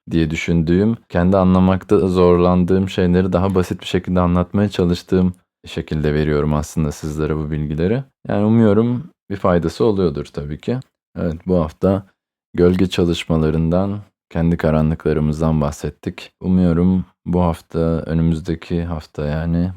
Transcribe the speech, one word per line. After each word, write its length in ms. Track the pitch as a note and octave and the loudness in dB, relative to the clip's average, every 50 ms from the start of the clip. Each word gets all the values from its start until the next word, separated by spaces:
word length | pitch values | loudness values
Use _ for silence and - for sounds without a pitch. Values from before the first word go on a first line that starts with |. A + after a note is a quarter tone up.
| _ - | _ -4
diye 200 | E2 E2 D#2+ D#2 | -2 0 0 0
düşündüğüm, 680 | D#2+ E2 - - E2+ E2+ E2 D#2 F2 F#2 G2+ A2 A2+ - _ - | -2 -4 -2 -2 0 0 2 2 2 2 2 0 0 -4 _ -4
kendi 280 | - F#2 F2 F2+ G2 | -2 0 2 2 4
anlamakta 600 | G2 F#2 F#2 F#2 F#2 F#2 F#2 F#2+ F2+ - - G#2+ G2+ | 4 4 4 4 4 4 4 2 0 0 2 2 2
zorlandığım 920 | - F#2+ F2+ F#2 F2+ F2+ F2 F2 F2 F2+ F2+ F2+ F2+ F2 F#2+ F#2+ F#2+ F#2 | 2 2 2 4 4 6 6 4 4 4 4 2 2 2 2 0 0 -2
şeyleri 440 | - - F#2+ F2+ F2 F2+ F#2 F#2+ F2+ | -2 0 2 2 2 2 2 2 0
daha 220 | F2 F2+ G2 F#2+ | 0 0 0 0
basit 260 | F#2+ F2+ - G2+ F2+ | 0 0 -2 -4 -8
bir 60 | - | -6
şekilde 340 | - - F#2+ - - F#2 F2+ | -4 -4 -4 -2 -2 0 0
anlatmaya 480 | F2+ F2 F2 F2+ F2+ - - G2+ G#2 G2+ | 2 2 2 0 0 0 0 0 0 0
çalıştığım 680 | - - F#2 F2 F2 E2+ - - - F#2 F#2 F#2 F2+ - _ _ _ _ - | 0 0 0 0 0 -2 -2 -2 0 2 2 2 -2 -4 _ _ _ _ -20
şekilde 480 | - - - D#2 - D#2+ D#2 D2 D2+ D2 | -14 -10 -10 -8 -6 -4 -2 -2 0 0
veriyorum 400 | D2+ D#2 D2+ D2+ D2 D2 D2+ D2+ | 0 0 0 0 0 0 0 0
aslında 380 | D2+ D2 - - E2 D#2 D2 D2 | -2 -2 -4 -4 -4 -4 -4 -4
sizlere 440 | - - D#2+ D2+ D2+ D#2 D2+ D#2 | -6 -8 -8 -6 -4 -4 -4 -4
bu 140 | D2+ D#2 D2+ | -4 -6 -6
bilgileri. 540 | D#2 D2+ D2+ D2+ D2+ D2+ E2 F#2 A2+ C3+ C3+ - _ _ - - | -6 -6 -6 -6 -4 -2 -2 -2 -2 -2 -6 -8 _ _ -10 -6
Yani 160 | - G2+ G#2 | -4 -2 0
umuyorum 600 | G#2+ A2 A#2 A2+ G#2+ G2+ G#2+ A#2 A#2+ B2 A#2+ - - _ _ _ - | 2 4 4 4 4 4 4 2 0 -2 -4 -8 -10 _ _ _ -12
bir 60 | G2+ | -8
faydası 480 | G2 - G2 F2+ F2 E2 D#2+ - - B2 | -2 0 2 2 2 0 -2 -2 -2 0
oluyordur 400 | A#2+ G#2 F#2+ F#2+ E2+ C#2+ C#2+ C#2+ | 0 0 0 0 -2 -2 -4 -8
tabii 340 | - - - C#2+ D2 D2+ D2 | -10 -10 -10 -10 -10 -10 -10
ki. 200 | - - A#2+ B2+ B2+ _ _ _ _ _ - F2 | -6 -6 -6 -6 -6 _ _ _ _ _ -10 -6
Evet, 180 | F2 F2 D#2+ D#2+ - | -6 -4 -6 -6 -4
bu 100 | F2+ F2+ F2+ | -2 0 0
hafta 460 | D#2+ D#2 - _ - F#2 G2 F#2+ G2 - _ _ _ _ _ _ _ _ - | 0 -2 -4 _ 0 0 0 0 -2 -8 _ _ _ _ _ _ _ _ 0
gölge 320 | - F2 F2 F#2 F#2 F#2+ | 2 4 4 4 4 0
çalışmalarından, 1120 | F2+ - - F#2 E2+ E2+ - - - E2+ D#2+ D#2+ D#2 D#2 D#2+ E2 D#2+ E2+ F2+ F#2+ G2+ G2+ G2+ G2+ - _ _ _ _ | 0 0 0 0 0 0 -2 -2 -2 0 0 0 0 0 0 0 0 0 0 -2 -2 -6 -8 -12 -16 _ _ _ _
kendi 260 | - F2 E2 E2+ E2+ | -4 -2 0 0 0
karanlıklarımızdan 1040 | E2 - D#2 D#2 D#2 D#2 D#2 D#2+ - - D#2+ D2+ D2+ D2+ D2+ D2 D2+ D#2+ D#2+ D#2+ D#2 | 0 0 2 2 2 2 0 -2 -2 -2 -2 0 0 0 -2 -2 -2 0 0 0 0
bahsettik. 720 | D2 C#2+ D2 - - D2+ D2 _ - - F2 - - - _ - | 0 -2 -4 -6 -8 -10 -10 _ -10 -10 -10 -10 -14 -20 _ -8
Umuyorum 640 | - F#2 F#2 F2+ F2+ F2 E2 E2 F2 F#2 F#2+ F#2 F2 - _ _ - | -4 0 2 2 2 2 2 2 2 2 2 0 -2 -6 _ _ -6
bu 160 | - F2 F2+ F2+ | -2 0 0 2
hafta, 360 | E2+ E2 - - _ - E2 | 0 0 -4 -8 _ -4 -2
önümüzdeki 1040 | E2 E2 E2 D#2+ - - D#2+ E2 E2 E2 E2 D#2 D#2+ E2+ D#2+ D#2+ - - F2+ E2+ E2+ | -2 0 -2 -2 -4 -4 -2 0 0 0 0 -2 -4 -6 -8 -8 -6 -6 -6 -4 -4
hafta 420 | E2+ E2+ D#2 - - _ - D2+ | -4 -8 -10 -10 -12 _ -8 -6
yani 440 | D2 D2 D#2 D#2+ E2+ E2+ E2+ F2 F#2 F2+ | -4 -4 -4 -4 -2 -2 -2 -2 -4 -4